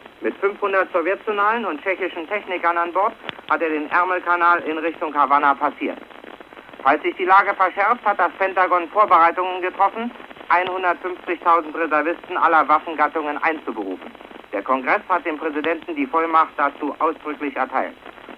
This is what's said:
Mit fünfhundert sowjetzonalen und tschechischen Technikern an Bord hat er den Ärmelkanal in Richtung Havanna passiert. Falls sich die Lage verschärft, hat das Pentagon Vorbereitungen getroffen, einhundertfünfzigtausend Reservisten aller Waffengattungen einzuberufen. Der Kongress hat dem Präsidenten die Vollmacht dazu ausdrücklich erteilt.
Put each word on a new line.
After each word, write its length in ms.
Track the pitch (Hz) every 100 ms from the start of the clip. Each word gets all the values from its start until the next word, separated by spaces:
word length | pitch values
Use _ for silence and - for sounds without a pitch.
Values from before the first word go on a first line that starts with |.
| - -
Mit 120 | - -
fünfhundert 520 | 202 202 202 190 165
sowjetzonalen 760 | 180 165 190 - 208 208 233 196
und 160 | 147
tschechischen 440 | 196 180 180 175 156
Technikern 520 | 208 196 175 170 170
an 120 | 175
Bord 180 | 185 220 - - - -
hat 100 | 156
er 80 | 165
den 220 | 151 151
Ärmelkanal 720 | 170 180 180 170 175 170 175
in 180 | 147 160
Richtung 360 | 165 160 160
Havanna 400 | 147 135 143 143
passiert. 440 | 135 143 - - - - - - - - - - -
Falls 200 | 135 151
sich 120 | 180 165
die 100 | 185
Lage 280 | 196 202
verschärft, 480 | 196 185 196 202 240 214
hat 120 | 202
das 140 | 165 -
Pentagon 500 | 190 185 185 180 165
Vorbereitungen 720 | 202 208 175 170 180 185 185
getroffen, 500 | 180 - 196 226 240 - - - -
einhundertfünfzigtausend 1300 | 175 185 185 180 170 180 180 - 165 175 170 156 160
Reservisten 640 | 160 151 156 - - 175
aller 280 | 160 160 143
Waffengattungen 720 | 151 170 147 147 160 151 147
einzuberufen. 680 | 156 156 - 110 95 90 - - - - -
Der 80 | 101
Kongress 400 | 117 131 131 208 -
hat 160 | 175 160
dem 100 | 151
Präsidenten 580 | 156 147 160 165 175
die 120 | 147 135
Vollmacht 480 | 165 165 160 156 -
dazu 400 | 143 - 147 -
ausdrücklich 560 | 156 151 151 147 147
erteilt. 400 | 131 131 131 87 - - - -